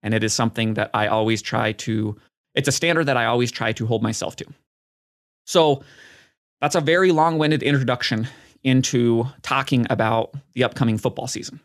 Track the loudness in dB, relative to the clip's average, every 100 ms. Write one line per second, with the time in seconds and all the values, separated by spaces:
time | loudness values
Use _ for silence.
0 | 0 0 0 0 -2 0 -2 -2 -2 0
1 | 0 0 0 0 -2 -2 -2 -4 -4 -4
2 | -4 -8 _ _ _ -2 -2 0 0 0
3 | 0 0 2 0 -2 -2 -4 -4 -2 -2
4 | -2 -4 -8 -8 -16 -18 _ _ _ _
5 | _ _ _ _ 0 4 4 2 -4 -20
6 | -20 -20 _ _ _ _ 0 0 2 4
7 | 4 4 2 2 0 0 2 0 0 -2
8 | -2 -2 -4 -8 -20 _ 2 2 2 2
9 | 2 2 -2 -8 -2 -2 2 0 0 0
10 | 0 0 -2 -10 _ -2 -2 0 0 0
11 | -2 -6 -10 -10 -12 -16